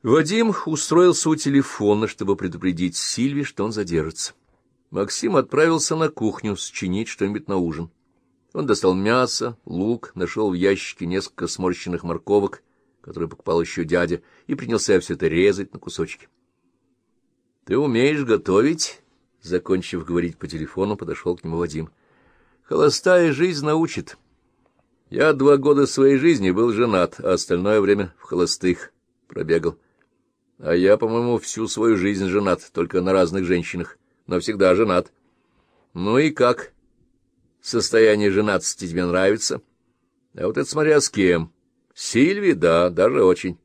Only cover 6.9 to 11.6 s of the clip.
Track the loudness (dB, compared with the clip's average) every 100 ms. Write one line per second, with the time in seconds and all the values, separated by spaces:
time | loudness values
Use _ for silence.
6.9 | -4 -6 -6 -6 -6 -4 -4 -2 -6 -12
7.9 | _ _ _ _ _ _ -8 -2 2 2
8.9 | 2 0 0 0 -4 -6 -10 -10 -4 -2
9.9 | -4 -8 -8 -6 -2 -2 0 0 0 -6
10.9 | -8 -4 -4 -6 -10 -10 -4